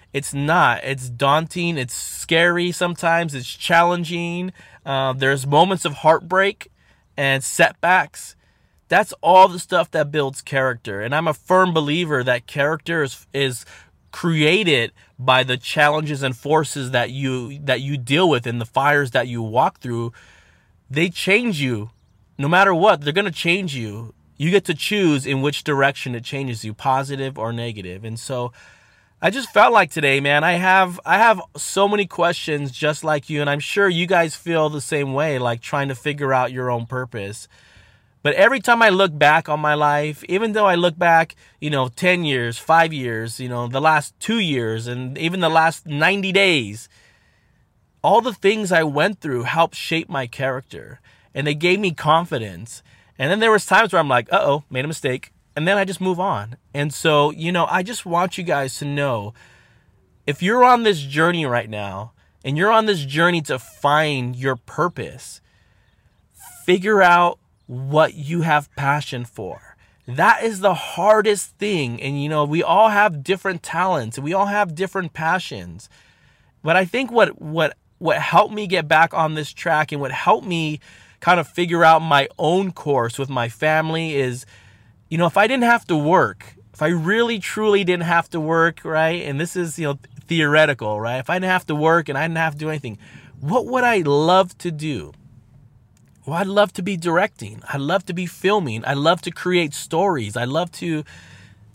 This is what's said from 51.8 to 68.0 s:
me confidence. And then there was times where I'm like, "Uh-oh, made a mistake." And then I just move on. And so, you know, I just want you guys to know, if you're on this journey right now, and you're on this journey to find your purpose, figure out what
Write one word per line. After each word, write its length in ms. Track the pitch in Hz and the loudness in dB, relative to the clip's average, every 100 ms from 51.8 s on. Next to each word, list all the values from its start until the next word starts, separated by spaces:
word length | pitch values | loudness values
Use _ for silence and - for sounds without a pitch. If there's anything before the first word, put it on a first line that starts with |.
me 120 | 196 | -2
confidence. 880 | 151 151 165 170 135 104 85 110 - _ _ _ - | -2 2 2 0 -6 -6 -12 -16 -18 _ _ _ -6
And 120 | 135 | -2
then 100 | 214 | 0
there 100 | 226 | 2
was 160 | 208 - | 2 4
times 260 | 196 220 | 2 4
where 80 | 180 | 0
I'm 80 | 147 | 2
like, 240 | 123 120 | 0 2
"Uh-oh, 320 | 190 151 147 - | 0 2 0 -4
made 140 | 131 | -6
a 40 | 151 | -6
mistake." 440 | 160 131 127 - _ _ 143 | -4 -4 -6 -10 _ _ -4
And 120 | 165 | 0
then 80 | 202 | 0
I 80 | |
just 160 | 190 170 | 0 -2
move 180 | 185 175 | -4 -2
on. 380 | 190 113 107 123 _ | -2 -4 -8 -16 _
And 220 | 143 147 | -6 -6
so, 360 | - 165 147 147 | 0 2 4 2
you 220 | - 165 | 0 -4
know, 140 | 180 156 | -2 0
I 140 | 180 | -2
just 240 | 190 233 180 | -4 -10 -4
want 320 | 170 185 - | -2 -2 -4
you 60 | |
guys 340 | 170 143 135 - | -4 -2 -2 -6
to 80 | 147 | -6
know, 480 | 143 143 113 104 - _ _ _ _ _ _ _ _ - | -2 -2 -2 -6 -14 _ _ _ _ _ _ _ _ -8
if 160 | 143 | -4
you're 220 | 180 247 | 0 4
on 200 | 247 240 | 6 6
this 180 | 220 165 | 4 0
journey 420 | 139 147 165 170 | -2 0 2 2
right 240 | 143 120 110 | 0 -2 -4
now, 440 | 104 101 95 113 _ _ _ | -8 -8 -10 -12 _ _ _
and 120 | 135 147 | -6 0
you're 140 | 208 | 4
on 160 | 220 214 | 4 2
this 180 | 180 | -2
journey 360 | 139 147 175 175 | -2 2 2 2
to 160 | 147 131 | -2 -8
find 760 | - - 143 151 151 135 123 | -8 -2 2 2 2 -2 -4
your 220 | 123 135 123 | -4 -4 -4
purpose, 840 | - - 175 - 87 123 - - _ _ _ _ _ _ _ _ _ _ - - | -8 -4 -4 -4 -12 -14 -20 -20 _ _ _ _ _ _ _ _ _ _ -20 -8
figure 380 | - 185 202 202 | 0 0 2 6
out 360 | 180 175 175 - _ _ - | 6 6 4 -2 _ _ -14
what 480 | 123 135 151 | -10 -2 2